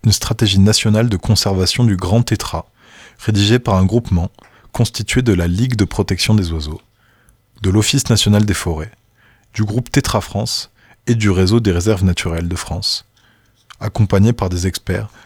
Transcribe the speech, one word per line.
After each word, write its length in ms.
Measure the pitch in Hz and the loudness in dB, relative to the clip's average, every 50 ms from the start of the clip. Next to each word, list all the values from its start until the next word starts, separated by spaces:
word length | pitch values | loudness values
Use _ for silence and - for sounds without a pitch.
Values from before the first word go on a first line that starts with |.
| - | 0
une 80 | 113 98 | 0 0
stratégie 460 | - - - 110 - 110 107 101 98 | 0 -2 -4 -2 0 0 2 4 4
nationale 500 | 95 107 107 - - 110 104 110 117 120 | 4 4 4 2 2 2 2 2 2 0
de 80 | 107 | 0
conservation 680 | 90 - - 107 - - 101 98 92 92 - - - 123 | -2 0 0 0 0 2 0 0 0 0 0 0 2 2
du 120 | 113 98 | 2 2
grand 260 | 90 92 90 104 120 123 | 0 0 0 2 2 2
tétras, 420 | - 113 - - - - 82 - - _ _ _ - - - - - _ _ | 0 -2 -4 -4 -6 -8 -10 -10 -12 _ _ _ -20 -20 -20 -20 -20 _ _
rédigée 420 | - - 107 101 101 101 117 127 | -4 -2 0 2 4 4 2 2
par 160 | 123 120 101 | 2 2 2
un 80 | 92 95 | 2 2
groupement 460 | 98 110 120 113 - 95 85 85 - - - - _ _ _ _ - - | 2 2 0 0 0 0 -2 -2 -4 -8 -14 -20 _ _ _ _ -10 -2
constitué 500 | - 117 - - - 107 - - 131 127 | -2 -2 -2 -2 -6 -6 -2 -2 0 2
de 100 | 120 98 | 2 2
la 140 | 87 85 | 2 2
Ligue 300 | 85 90 95 123 131 123 | 0 0 0 0 -2 0
de 80 | 104 98 | 0 -2
protection 500 | - - - 95 - 95 82 - - 110 | -2 0 -4 -2 -2 -2 -2 0 2 2
des 160 | 107 92 82 | 2 0 0
oiseaux, 300 | 82 80 73 76 78 - - _ _ _ _ _ _ _ _ _ _ _ _ _ _ - - | -4 -6 -6 -8 -10 -12 -16 _ _ _ _ _ _ _ _ _ _ _ _ _ _ -6 -2
de 80 | 95 | 0
l'Office 380 | 95 110 104 - - 139 - - | 2 2 2 2 0 0 0 2
national 340 | 117 104 - 104 104 104 104 | 0 2 4 4 4 4 2
des 100 | 104 95 | 2 0
forêts, 360 | - - 92 80 78 76 - - _ _ _ _ _ _ _ _ _ _ _ - | -2 -4 -4 -6 -6 -8 -10 -14 _ _ _ _ _ _ _ _ _ _ _ -6
du 100 | 113 107 | -4 -4
groupe 280 | 101 110 123 117 - | -2 -2 -4 -4 0
Tétra 300 | - 143 - - - 107 | -2 -2 0 0 -2 -4
France 500 | - - - 101 117 - - - - - _ _ _ _ - _ _ | -4 -4 -6 -6 -4 -4 -6 -8 -8 -12 _ _ _ _ -20 _ _
et 80 | - 120 | -2 0
du 160 | 113 107 101 | 2 2 2
réseau 300 | 90 92 95 92 110 117 | 2 2 2 2 2 2
des 100 | 107 101 | 2 2
réserves 340 | 87 87 87 110 107 90 95 | 0 0 0 0 0 2 2
naturelles 440 | 92 87 - - 87 82 82 87 87 | 0 0 0 -2 -4 -4 -4 -4 -4
de 80 | 87 | -6
France, 500 | - - - 82 - - - - - - _ _ _ _ _ _ _ _ _ _ _ _ _ - - | -6 -8 -8 -8 -6 -4 -4 -4 -6 -8 _ _ _ _ _ _ _ _ _ _ _ _ _ -16 -10
accompagné 540 | - 107 - - 110 95 - 98 101 117 117 | -10 -6 0 0 0 2 4 4 4 4 2
par 160 | - 98 92 | 0 -2 -4
des 180 | 90 87 87 | -2 -2 -4
experts 420 | 95 - - - - 90 104 107 - - - - | -4 -4 -6 -6 -6 -6 -6 -6 -8 -14 -20 -20